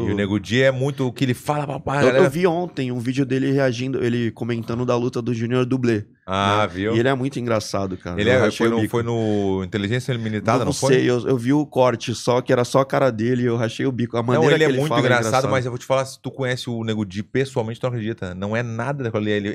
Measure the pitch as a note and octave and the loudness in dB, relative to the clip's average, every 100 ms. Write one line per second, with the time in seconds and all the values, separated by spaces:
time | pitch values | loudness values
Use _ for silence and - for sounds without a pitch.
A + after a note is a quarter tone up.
0 | A#2 G2+ G2+ G#2 F#2 A#2+ C3 B2+ C3 C#3 | -2 -2 0 -2 0 2 2 2 -2 -2
1 | B2+ - C3+ B2 - D3 D3 C#3+ D3+ C#3 | -4 0 -2 -2 -2 -4 -4 -6 -4 2
2 | C3 B2+ - D3+ F3+ E3 F3 D#3+ B2+ B2 | 4 6 4 4 2 0 -4 -4 -4 -2
3 | A#2+ B2+ C3+ C3 C3+ C3+ C3+ A#2 C3 C3 | -2 -2 0 0 0 2 2 0 -4 -2
4 | A#2+ A#2+ A2+ - A#2 A#2 A2+ A#2 B2 A#2+ | 0 0 -2 -4 -4 -4 -4 -4 0 0
5 | B2 B2+ A#2+ A#2 A#2 B2+ B2 B2+ A#2+ G#2+ | 0 -2 -4 -2 0 0 0 0 2 0
6 | G2+ _ - F#2+ G2 G#2 G#2 F2 G2+ A2+ | -2 _ -4 0 2 2 0 0 -2 2
7 | B2 C3+ C3 C3 A#2+ A2 - G2+ F#2+ F#2 | 2 0 -2 -4 -2 -2 -2 -4 -4 -6
8 | F2 F2+ G#2+ B2+ G#2+ - A2+ A2+ G#2+ A#2+ | -8 -2 2 4 2 2 0 2 0 -2
9 | A#2 A#2 A2 G#2 G2 F#2+ F#2 G#2 G2 B2 | -2 -2 0 2 0 -2 -2 -4 -2 -2
10 | B2 A#2+ A2 G#2+ G2 A#2+ - C#3 C3 C3 | -2 -4 -4 -2 0 2 0 0 4 4
11 | B2+ B2 G#2 C3 A#2+ D3 C#3+ B2+ B2+ A#2 | 4 0 2 0 2 2 2 2 2 2
12 | - A2+ - B2 B2+ B2+ A#2+ C3+ C3+ C#3+ | -4 -4 0 0 2 2 4 2 2 2
13 | C3+ A2 A#2 B2 A#2+ A#2 A2+ - C3 A#2+ | 2 2 0 0 0 0 -2 -2 -4 -2
14 | A#2+ A#2 A#2 C3 D#3+ D#3 D#3 C3 - A#2 | -2 -2 2 4 4 4 4 2 2 2
15 | B2+ B2 A2+ B2+ C3+ C3 B2 A#2+ - C3+ | 4 2 4 0 2 -2 -2 -8 -2 -2
16 | C3 - C3+ C3 B2+ B2+ - A#2 A2 G#2+ | -2 -8 -12 -6 -4 -4 -4 -6 -4 -4
17 | G2+ F#2 G#2 B2+ C3 C3 A2 A#2 B2+ B2 | -4 -6 -4 -2 -2 -2 -4 -4 -6 -4
18 | G#2+ A2+ - F#2 G2+ A2 A#2+ A2+ A#2+ C#3+ | -6 -6 -8 -6 -4 -2 -4 -6 -6 -4
19 | A#2+ A2 G#2 G#2 G2+ | -4 -2 0 0 -2